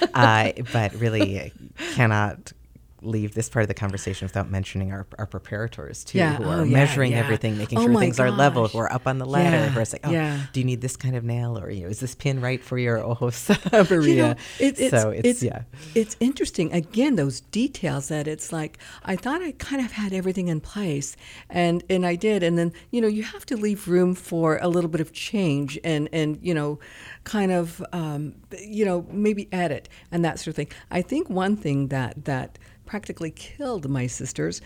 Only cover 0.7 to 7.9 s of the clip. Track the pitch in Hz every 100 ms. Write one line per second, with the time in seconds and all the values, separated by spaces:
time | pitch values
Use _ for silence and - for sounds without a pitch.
0.7 | 120 104 104 113 110 101 95 73 - -
1.7 | - 339 294 117 107 104 73 - - -
2.7 | - - - - 110 104 110 113 123 104
3.7 | 104 101 98 - 98 95 - 98 95 95
4.7 | 98 95 98 98 - 107 98 - 104 117
5.7 | - 73 - - - 156 147 113 165 156
6.7 | 127 143 131 127 120 117 110 113 107 107
7.7 | 117 240